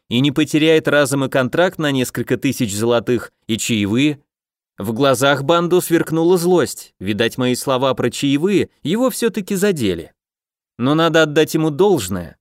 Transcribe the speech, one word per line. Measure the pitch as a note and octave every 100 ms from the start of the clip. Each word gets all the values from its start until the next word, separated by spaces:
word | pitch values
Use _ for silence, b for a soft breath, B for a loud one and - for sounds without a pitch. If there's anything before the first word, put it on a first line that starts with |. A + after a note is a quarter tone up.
| -
и | A#2
не | C#3+
потеряет | C#3 D3+ D#3 D#3 D#3+ D3+
разом | C#3+ C3+ C#3 C3
и |
контракт | C#3 B2+ C#3+ F#3 -
на | D3+
несколько | C3+ B2+ - A#2 B2
тысяч | C#3+ B2+ A#2
золотых, | G2+ A#2 A#2+ A2 A#2+ - _ -
и | A2
чаевые?» | - A2+ G2+ A#2 D3 C#3 _ _ _ _ _ -
В | G#2
глазах | A2+ C#3 B2 C#3 C#3
Банду | C#3 E3+ F3 F3+
сверкнула | - E3 D#3+ D#3+ E3 F#3
злость, | E3+ F3+ A#2+ - - _
видать, | F#2+ G#2 A2+ -
мои | B2+ B2
слова | - B2+ C3+
про | B2+ B2
чаевые | - C#3+ C#3+ F3+ F#3 G#2 b
его | C#3+ G#3+ B3+
всё-таки | - A#3 A3 F#3 G3+
задели. | G#3 E3 G#2 E2+ D#2 _ _ _ _ _ _ -
Но | B2 D#3
надо | E3 D#3+
отдать | D#3 D3 D#3 E3
ему | D#3
должное, | C#3+ G3+ E3+ F2+ F#2+ E2+ -